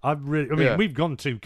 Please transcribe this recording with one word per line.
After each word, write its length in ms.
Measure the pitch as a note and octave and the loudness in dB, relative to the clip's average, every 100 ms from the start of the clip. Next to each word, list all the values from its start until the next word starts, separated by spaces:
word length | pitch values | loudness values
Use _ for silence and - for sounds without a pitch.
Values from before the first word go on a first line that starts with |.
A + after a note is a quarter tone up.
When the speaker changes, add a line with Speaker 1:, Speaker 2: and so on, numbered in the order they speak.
Speaker 1:
I've 240 | C#3+ D3+ C#3 | -2 -2 -2
really, 220 | D#3 C#3+ | -2 0
I 60 | D#3 | 2
mean, 60 | C#3 | 4
Speaker 2:
Yeah. 100 | A2+ | 4
Speaker 1:
we've 180 | G#3+ C3 | 0 0
gone 200 | E3 C#3 | -2 -2
two 180 | D3 A#2 | -4 -4